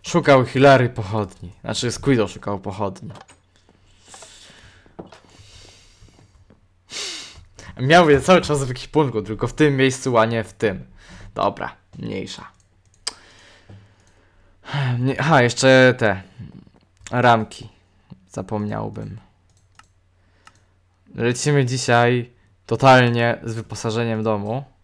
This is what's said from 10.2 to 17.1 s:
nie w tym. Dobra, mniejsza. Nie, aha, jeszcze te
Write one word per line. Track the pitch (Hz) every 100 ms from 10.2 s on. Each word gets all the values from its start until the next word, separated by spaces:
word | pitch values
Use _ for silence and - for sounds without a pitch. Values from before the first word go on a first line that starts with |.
nie | 113 117
w | 107
tym. | - 110 95 - - - - -
Dobra, | - 98 - - - _ -
mniejsza. | 117 98 104 - - _ _ _ _ _ - - _ _ _ _ _ - _ _ _ _ _ _ _ _ - 143 131 120
Nie, | 127 135
aha, | 143 151
jeszcze | 120 - 131 131 127 123
te | 113 95 - - 98 - _ _ _ _ -